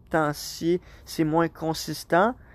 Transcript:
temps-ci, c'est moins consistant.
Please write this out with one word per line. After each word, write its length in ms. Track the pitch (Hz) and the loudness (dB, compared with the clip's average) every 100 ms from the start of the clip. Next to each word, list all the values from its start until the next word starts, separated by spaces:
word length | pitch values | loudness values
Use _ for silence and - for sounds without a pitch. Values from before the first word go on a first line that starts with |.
| - | -4
temps-ci, 680 | 165 151 147 - - 165 175 - - - | 0 0 -2 -8 -6 -2 -2 -4 -20 -10
c'est 180 | - | -2
moins 240 | 160 156 165 | 0 2 0
consistant. 880 | - 160 156 - 151 - 190 208 254 - | -2 -6 -6 -6 -10 0 4 4 0 -14